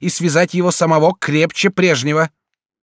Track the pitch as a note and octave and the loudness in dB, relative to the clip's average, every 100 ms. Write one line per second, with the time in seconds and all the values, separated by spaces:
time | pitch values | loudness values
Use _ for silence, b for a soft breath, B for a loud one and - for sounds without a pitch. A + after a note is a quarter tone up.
0 | F3+ - E3+ D3+ F3+ F3+ F3+ - E3 D#3 | -6 -2 0 2 0 0 -2 0 2 2
1 | D#3+ F#3+ - D3+ D#3+ - G3 F#3 F3+ C#3+ | 2 0 -2 0 -2 0 -2 0 0 0
2 | C3+ D3+ D#3+ - _ _ _ _ | 0 -2 -2 -6 _ _ _ _